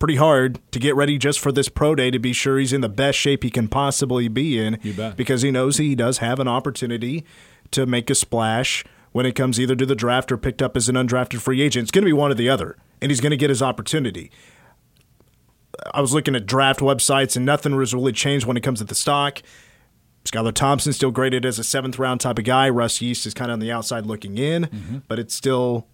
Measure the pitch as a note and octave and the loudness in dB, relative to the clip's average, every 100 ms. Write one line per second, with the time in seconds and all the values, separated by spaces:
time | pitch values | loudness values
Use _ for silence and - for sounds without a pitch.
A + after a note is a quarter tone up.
0 | D3+ C3+ D#3+ C3+ C3 A#2 - A#2+ C#3+ C#3 | 0 4 6 6 4 -2 -8 -2 0 2
1 | D3 C#3+ C#3+ C#3 C#3+ C3+ C#3 - D3+ D3 | 2 2 0 0 0 0 0 0 2 2
2 | B2+ B2+ B2 A#2 C#3 C3+ C3 C3+ A2+ G2+ | 2 0 -2 -2 0 2 2 0 0 0
3 | C#3 C3+ C#3+ C3+ B2 B2+ A2 C3+ C#3 - | 0 2 2 0 0 -2 0 0 0 0
4 | B2+ B2 A#2 A2+ D#3 A#2+ A2 A2 G#2 F#2+ | 0 0 0 0 0 0 0 -4 -6 -6
5 | A2 F#2+ B2 B2 C3+ B2+ C3+ C#3 D3+ B2+ | -8 -6 -2 0 2 2 0 0 0 0
6 | A#2+ B2+ A#2 C3 B2+ B2 C#3+ - A#2+ A#2+ | 0 0 -2 -2 0 -2 -4 -6 -6 -4
7 | A#2+ D#3+ - - - _ - C3+ B2+ A#2+ | -6 -6 -10 -20 -20 _ -6 -2 0 0
8 | A#2 C3+ - A#2 A2 A2+ C3+ - - _ | 0 -2 0 0 0 0 -2 -4 -8 _
9 | _ A#2+ B2+ B2 B2+ A#2 B2+ B2+ C3 B2 | _ -2 0 0 0 0 0 0 0 0
10 | A#2+ B2+ - B2 C3 - B2+ B2+ A2+ B2+ | 2 2 0 -4 -4 -2 -2 0 0 2
11 | B2+ B2+ B2 A#2+ C3 C3 D3 B2 A2+ F#3+ | 2 0 -2 -4 -2 2 2 0 2 2
12 | G3 C#3+ C#3+ A#2+ A#2+ C3+ E2+ - _ - | 4 4 2 2 2 0 -2 -10 _ -6
13 | C#3 B2+ D3 C#3 D3 B2+ C3 A#2+ G#2+ D#3 | -2 0 0 2 2 2 0 -2 -4 -2
14 | B2 F2 - _ - _ _ _ _ _ | -2 -6 -14 _ -20 _ _ _ _ _
15 | _ _ _ _ _ _ _ - - C#3+ | _ _ _ _ _ _ _ -16 -6 -2
16 | C3+ D3 C#3+ B2+ G2+ C3 C3+ C3+ C#3 C3 | 2 2 0 -2 0 2 4 4 2 2
17 | - C3+ C3+ B2+ C3 D3 D3 C3+ A#2+ B2 | 2 2 2 0 0 0 0 0 0 0
18 | C3 A2+ C#3+ C#3+ A#2 A#2+ C3+ A2+ G#2 G#2+ | -2 0 0 0 0 -2 -2 -4 -4 -2
19 | - C#3+ C#3+ - - - - _ _ _ | 0 0 0 -4 -20 -20 -20 _ _ _
20 | _ _ - A2+ A2+ - C#3 C#3+ D3+ C3+ | _ _ -6 -2 -2 2 2 2 0 0
21 | C3+ A#2+ C3 B2+ B2+ A2 A2 C#3 C3 B2+ | 0 2 0 0 -2 -4 -2 -2 -4 -2
22 | C3 B2 B2+ A#2 A#2 C3 C3+ A#2+ A#2 - | -2 0 -2 -2 2 4 6 4 0 -2
23 | B2 A#2+ G#2+ - A#2+ A#2 A2+ A#2 A2 A#2 | -4 -4 -6 -6 -6 -4 -4 -4 -4 -6
24 | G#2+ G#2+ G2+ G#2 C#3+ E3+ E3+ G#2+ F#2 C3+ | -6 -8 -8 -4 -2 -2 -4 -6 -10 -10
25 | - A#2 - - C3+ B2+ B2 A#2+ - | -6 -6 -6 -4 0 0 0 -2 -6